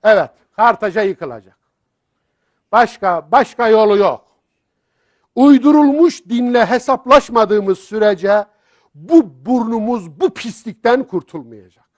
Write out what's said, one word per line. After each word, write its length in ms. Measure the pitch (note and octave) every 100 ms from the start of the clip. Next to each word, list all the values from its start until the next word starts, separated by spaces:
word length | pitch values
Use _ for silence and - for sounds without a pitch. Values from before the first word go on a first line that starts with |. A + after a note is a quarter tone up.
Evet, 260 | G#3+ G3+ C3+ _ _ -
Kartaca 460 | A#3 G#3 G#3 F#3+
yıkılacak. 560 | G3 F3 D3 A2+ F#2+ _ _ _ _ _ _ _ _ _ _ _ -
Başka, 600 | A3 A3+ - F#3+ E3+ D3+
başka 360 | B3 A3+ - A3+
yolu 300 | A3 G#3+ G3+
yok. 280 | F#3+ A#2+ _ _ _ _ _ _ _ _ _ _ _ A#3+
Uydurulmuş 920 | C#4+ C4 C#4+ D4+ C#4+ D4 E4+ - F3+
dinle 400 | A#3+ B3 A#3+ G3
hesaplaşmadığımız 1120 | A#3+ B3+ B3+ B3 C#4 - A#3 G3+ G#3+ G3 F#3
sürece 680 | - G#3+ G#3+ F#3+ G3 G#3 G3+ _ _ _ _ D3
bu 500 | E3+ E4 G3+ C3 D#3
burnumuz 720 | B3 A3+ A3+ A3 A#3 E3+ D3
bu 140 | F#4
pislikten 720 | - A#3 - A3+ - A3+ B3+
kurtulmayacak. 840 | C4 F3+ - D#3+ A#2 A2 F2+ _ _